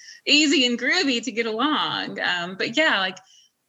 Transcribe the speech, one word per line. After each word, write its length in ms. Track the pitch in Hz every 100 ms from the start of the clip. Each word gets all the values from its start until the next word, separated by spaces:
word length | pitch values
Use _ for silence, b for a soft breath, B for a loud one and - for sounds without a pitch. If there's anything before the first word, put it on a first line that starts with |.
| B B -
easy 400 | 285 302 302 247
and 140 | 240
groovy 420 | 262 359 277 233
to 100 | 240
get 140 | 214 226
along. 760 | 220 294 240 156 95 - 196
Um, 340 | - 180 175 190
but 200 | 233 262
yeah, 220 | 311 208
like 160 | 190 - b b b _